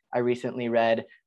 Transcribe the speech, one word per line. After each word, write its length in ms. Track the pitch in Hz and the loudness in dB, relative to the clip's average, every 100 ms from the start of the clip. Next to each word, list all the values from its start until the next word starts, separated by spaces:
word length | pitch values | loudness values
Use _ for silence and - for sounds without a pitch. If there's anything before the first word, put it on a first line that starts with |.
| _ | _
I 60 | 123 | -2
recently 480 | 120 123 127 127 120 | 0 -2 -4 -6 0
read. 360 | 117 113 113 - - | 2 2 2 -2 -16